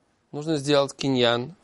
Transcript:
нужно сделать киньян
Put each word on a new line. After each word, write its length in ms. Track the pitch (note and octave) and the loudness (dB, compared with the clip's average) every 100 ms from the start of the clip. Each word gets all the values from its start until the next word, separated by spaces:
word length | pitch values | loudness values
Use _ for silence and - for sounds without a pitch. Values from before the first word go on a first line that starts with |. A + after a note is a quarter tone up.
| _ _ _ | _ _ _
нужно 280 | C#3+ D#3 D3+ | -12 -4 -4
сделать 360 | C#3 C#3+ C#3 | 2 2 2
киньян 600 | - C#3 C3 A#2 A#2+ C3 - | -4 -2 2 2 2 -4 -14